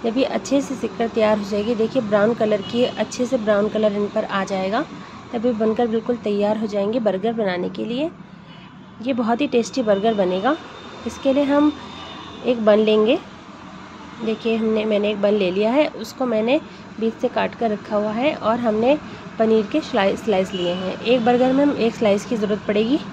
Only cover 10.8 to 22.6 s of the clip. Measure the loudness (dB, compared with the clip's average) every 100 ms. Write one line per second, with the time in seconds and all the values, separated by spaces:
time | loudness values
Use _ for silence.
10.8 | -16 -12 -12 -2 0 2 4 4 4 2
11.8 | -14 -14 -14 -14 -16 -6 -2 2 6 6
12.8 | 6 4 4 2 -2 -20 -20 -18 -18 -18
13.8 | -18 -18 -18 -8 -4 -2 0 0 2 0
14.8 | 2 2 2 2 2 4 2 2 2 4
15.8 | 2 -2 -12 -4 0 0 2 2 0 -18
16.8 | -16 -2 -2 0 -2 0 -2 -2 -2 -2
17.8 | -2 -2 0 0 -2 0 0 0 0 2
18.8 | 2 2 -2 -14 -14 0 4 4 2 -2
19.8 | 0 0 2 0 0 0 0 -2 -2 -2
20.8 | -4 -4 0 2 4 4 4 4 2 2
21.8 | 0 2 2 2 0 -2 0 -2